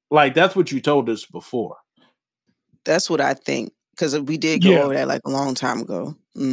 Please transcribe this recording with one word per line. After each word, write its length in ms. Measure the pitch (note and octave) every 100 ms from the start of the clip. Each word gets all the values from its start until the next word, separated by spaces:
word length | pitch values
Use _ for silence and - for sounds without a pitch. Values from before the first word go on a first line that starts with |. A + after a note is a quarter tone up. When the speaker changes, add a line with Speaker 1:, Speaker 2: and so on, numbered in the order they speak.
| -
Speaker 1:
Like, 240 | D3+ C#3+
that's 220 | C#3+ F#3+ F#3+
what 160 | D#3
you 80 | C3+
told 280 | D3 D3 A#2
us 160 | A2 -
before. 520 | F2 - B2 G#2+ - _ _ _ _ _ _ _ _ _ _
Speaker 2:
That's 260 | - - -
what 100 | D#3+
I 140 | C#3
think, 380 | C#3 - C3+ - - _ -
'cause 220 | D#3+ D3
we 200 | C#3 D#3
did 240 | D#3 D#3
go 80 | F#3
Speaker 3:
Yeah. 140 | E3+
Speaker 2:
over 100 | C#3+
that, 140 | C3+ C3+
like, 140 | C3+
a 60 | -
long 240 | C3+ C#3
time 260 | B2+ C3 A2+
ago. 360 | - F#2 D3 D#3 _ - C3+